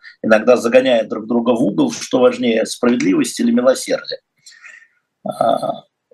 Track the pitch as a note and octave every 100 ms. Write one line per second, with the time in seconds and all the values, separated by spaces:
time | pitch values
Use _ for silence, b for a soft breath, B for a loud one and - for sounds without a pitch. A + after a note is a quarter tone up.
0 | B B A2 G#2+ A2+ A#2 A#2 B2+ C3 A#2
1 | G#2+ A#2+ G#2+ A#2+ A#2 A#2 G2+ D#3 C3 -
2 | - C3 B2 A#2+ B2 A2 G#2 - B2 B2
3 | F3+ F3+ - - A#2+ A#2+ B2+ B2+ - -
4 | - - _ _ B B B B B B
5 | _ _ - - A2+ - - - _ _
6 | _